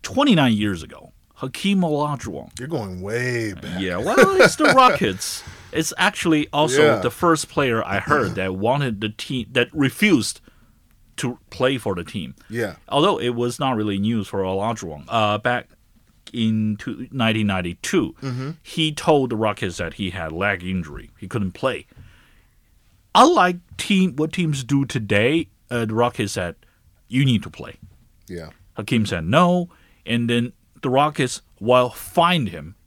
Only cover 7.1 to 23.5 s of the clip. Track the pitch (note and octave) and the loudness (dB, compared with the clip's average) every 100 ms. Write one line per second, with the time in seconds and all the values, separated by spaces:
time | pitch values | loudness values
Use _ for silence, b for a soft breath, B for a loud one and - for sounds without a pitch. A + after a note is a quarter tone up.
7.1 | - F3 D#3+ - - C3+ A2+ - G2 - | 0 2 2 0 -2 0 0 -2 -4 0
8.1 | D3 G2+ E2+ F#2+ F#2 G#2+ C#3+ C3+ G2+ G#2+ | 2 2 -2 -4 -2 0 0 -2 -2 -6
9.1 | G#2+ - C3 G#2+ A#2+ - D#3+ C3+ - G#3 | -8 -8 -8 -4 -2 -2 0 0 2 4
10.1 | D3+ G2+ - b b b b _ _ _ | 4 2 -8 b b b b _ _ _
11.1 | - B2+ B2 _ - C3 C3+ A2 F#2 E2+ | -8 -8 -8 _ -2 0 0 -4 -6 -6
12.1 | - C2+ - _ A2 G#2+ D#2 - C#3+ F3 | -10 -10 -14 _ -6 -6 -8 -4 0 2
13.1 | A3+ B2 A#2+ A#2+ A#2+ C#3 A#2 G#2+ G2 G#2 | 2 -2 -2 -4 -2 -2 -2 -2 0 0
14.1 | A#2 F#2+ G2 F#2+ F#2+ G#2+ A2+ F2+ D2+ C#2 | -2 -2 -4 -2 -2 -4 -4 -8 -12 -4
15.1 | A#2 G#2 G#2 B2 A#2+ - _ _ _ _ | 0 2 0 -2 -4 -6 _ _ _ _
16.1 | _ - B2 A2+ A2 G#2+ G#2 - - B2+ | _ -12 -2 0 0 -2 -4 -8 -10 -10
17.1 | C3+ A2+ A2 G#2 F#2+ F2 E2+ - F#3 G#2+ | -2 0 0 0 -2 -4 -8 -2 0 0
18.1 | - C#3 B2 C3 E3+ - - D#3 D3+ - | -6 -8 -8 -8 -12 -12 -4 -2 -2 2
19.1 | D3 C3 A2+ G#2+ G2+ G2 F2 E2+ - F#2+ | 2 2 0 -2 -2 -6 -4 -8 -6 -6
20.1 | F#2 E2 D#2+ G2+ F#2+ F2+ F#2 D2+ C#2 - | -6 -8 -2 -2 -2 -2 -4 -6 -12 -16
21.1 | _ F#2+ A#2 G2 - C3 F#2+ - b b | _ -8 -4 -4 -2 -4 -4 -12 b b
22.1 | b b b b b b _ _ _ _ | b b b b b b _ _ _ _
23.1 | F#3+ C4 E4+ F3+ | 6 6 6 2